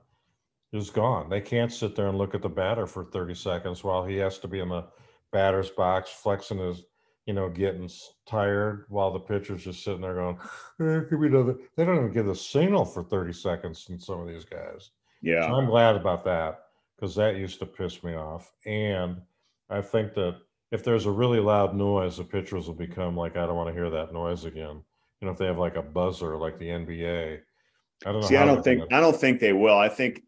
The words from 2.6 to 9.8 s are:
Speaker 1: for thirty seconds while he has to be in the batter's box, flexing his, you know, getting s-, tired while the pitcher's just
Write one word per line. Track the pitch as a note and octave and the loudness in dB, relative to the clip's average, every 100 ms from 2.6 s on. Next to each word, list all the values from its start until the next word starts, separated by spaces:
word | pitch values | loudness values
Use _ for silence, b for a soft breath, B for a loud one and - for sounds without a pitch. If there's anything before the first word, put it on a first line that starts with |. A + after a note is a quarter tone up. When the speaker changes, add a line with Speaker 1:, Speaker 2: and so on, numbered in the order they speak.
| F#2 A#2 F#2 | 0 0 -4
Speaker 1:
for | - | -8
thirty | F2+ G2+ F2 | -8 -6 -6
seconds | F2 G2 F2 F#2 F2+ | -6 -4 -4 -4 -6
while | G2 F#2 | -2 -2
he | F#2 G2 | -2 -2
has | F#2+ F#2+ | -2 -4
to | F#2 | -8
be | G2 | -6
in | F2+ | -4
the | F2 F2 b b b _ | -6 -8 b b b _
batter's | G2+ G2 F#2+ F#2+ | 2 4 2 0
box, | - F#2 F#2+ F#2 | 0 2 2 -2
flexing | - A2 G2 - G2 | -6 -2 -2 -4 -6
his, | F#2 F2 - _ _ _ - | -4 -6 -12 _ _ _ -6
you | |
know, | G2 F#2+ | -4 -4
getting | F2 G2 F2+ | -2 -2 -2
s-, | F2+ - - _ - | -10 -14 -20 _ -6
tired | A2 G2+ G2+ G#2 G#2 - | 0 2 2 0 -4 -6
while | G2+ G2 | -2 0
the | F#2+ | -2
pitcher's | F#2 G#2 G2 F#2+ | -4 -4 -4 -10
just | F#2 F2+ | -10 -10